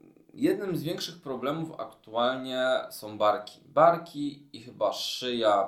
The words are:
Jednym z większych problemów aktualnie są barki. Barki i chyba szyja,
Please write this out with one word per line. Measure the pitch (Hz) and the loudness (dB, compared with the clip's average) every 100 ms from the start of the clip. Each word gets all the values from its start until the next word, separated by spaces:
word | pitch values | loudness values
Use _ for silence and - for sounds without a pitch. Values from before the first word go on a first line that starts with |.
| - _ _ | -20 _ _
Jednym | - 147 196 196 156 | 0 0 2 -2 -4
z | |
większych | 139 185 - 160 | -4 -6 -8 -10
problemów | 139 120 131 160 151 - | -10 -6 -4 -4 -6 -8
aktualnie | 110 - - 110 123 131 131 127 127 127 - | -12 -14 -6 -2 0 -2 -4 -2 0 0 -2
są | - 107 104 | -10 -12 0
barki. | 104 104 - - - | 2 2 -4 -18 -2
Barki | 143 165 165 - 147 143 - - | 6 6 6 -2 -8 -8 -8 -14
i | 120 | -18
chyba | 120 101 104 | -18 -2 0
szyja, | - - - 127 120 110 101 | 0 -4 -4 -4 2 4 4